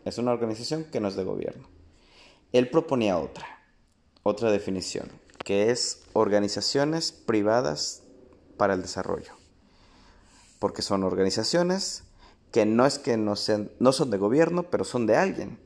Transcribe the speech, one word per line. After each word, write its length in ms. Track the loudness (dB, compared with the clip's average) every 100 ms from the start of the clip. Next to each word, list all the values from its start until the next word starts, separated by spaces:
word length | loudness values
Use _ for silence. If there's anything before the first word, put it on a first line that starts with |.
Es 140 | -10 -4
una 140 | -2
organización 540 | 0 -2 -4 -6 -6 -6
que 80 | -4
no 100 | -2
es 60 |
de 100 | -4
gobierno. 440 | -4 -4 -6 -10 -18 -20 -20 _ _ -20 -20 _ _
Él 180 | 2 4
proponía 480 | 0 0 0 2 0
otra, 280 | -2 -10 -18 -18 _ _ _ _ _ _
otra 280 | -2 0 2
definición, 580 | 0 0 -6 -6 -8 -10 -16 _ -14
que 260 | -2 2 2
es 320 | 2 -2 -8 -4
organizaciones 960 | 0 2 2 0 -2 -2 0 0 0 -4
privadas 920 | -8 -2 2 4 2 2 -4 -6 -8 -18 -20 -20 -20 -14 0
para 180 | 2
el 60 | 2
desarrollo. 520 | -2 -8 -6 -6 -8 -20 _ _ _ _ -20 -20 -20 -20 _ -20 -20 -4
Porque 220 | -4 -2
son 240 | -2 0
organizaciones 1000 | 0 2 0 0 0 0 2 0 -4 -10 -16 -20 -20 _ _
que 140 | 2
no 220 | 4 4 4
es 120 | 2
que 200 | -2 0
no 180 | 0 -2
sean, 340 | 0 -2 -2 2
no 140 | 2
son 180 | 4 0
de 60 | 2
gobierno, 540 | 2 4 2 0 -2
pero 140 | -2
son 220 | -2 -2 2
de 100 | 4
alguien, 420 | 2 -2 -10 -12